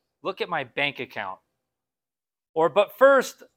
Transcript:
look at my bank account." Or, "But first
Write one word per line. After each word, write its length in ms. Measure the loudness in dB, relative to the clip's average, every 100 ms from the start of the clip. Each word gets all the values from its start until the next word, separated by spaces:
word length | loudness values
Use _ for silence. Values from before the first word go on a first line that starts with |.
| _ _
look 180 | -12 -10
at 80 | -8
my 140 | -8
bank 380 | -8 -6 -6 -6
account." 400 | -12 -10 -12 -14 _ _ _ _ _ _ _ _ _ _ _
Or, 140 | -2 0
"But 280 | 2 -2 4
first 460 | 4 4 0 -10 -20